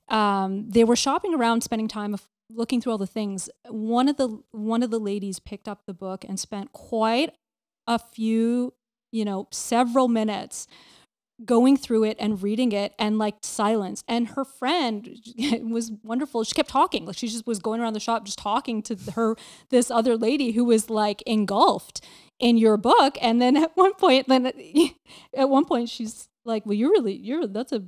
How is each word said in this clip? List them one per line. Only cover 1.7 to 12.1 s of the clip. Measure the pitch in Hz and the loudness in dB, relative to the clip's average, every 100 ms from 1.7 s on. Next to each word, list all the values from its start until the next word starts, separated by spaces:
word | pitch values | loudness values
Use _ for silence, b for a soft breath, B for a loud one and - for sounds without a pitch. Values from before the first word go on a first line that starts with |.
| 226 220 | -4 -6
time | 220 208 | -6 -8
of | 202 _ _ _ | -8 _ _ _
looking | 226 226 247 | -8 -2 -2
through | 240 | -2
all | 220 | -4
the | 190 | -4
things. | 226 208 190 - - - | -6 -6 -6 -10 -16 -12
One | 220 220 233 269 | -8 -2 2 2
of | 285 | 2
the, | 262 214 _ | -2 -4 _
one | 220 214 233 | -8 -4 -2
of | 247 | -2
the | 226 | -2
ladies | 208 202 196 185 | -4 -6 -6 -10
picked | - 202 - | -12 -14 -14
up | 202 - | -14 -14
the | |
book | 180 190 190 - | -12 -12 -12 -10
and | 190 | -10
spent | - 202 196 | -8 -10 -12
quite | - - 226 220 233 311 - _ _ _ _ - | -16 -6 -2 0 2 -2 -6 _ _ _ _ -4
a | 233 | -4
few, | - - 220 226 226 247 247 - _ _ _ | -4 -6 0 2 2 0 -2 -8 _ _ _
you | 226 208 | -4 -4
know, | 190 - | -4 -8
several | - - 233 247 247 254 | -10 -2 0 2 2 2
minutes | 226 220 202 - - - b b b b _ _ - | 2 0 -4 -8 -14 -16 b b b b _ _ -12
going | 220 233 254 277 | 0 4 6 4
through | - 226 | 2 0
it | 214 | 0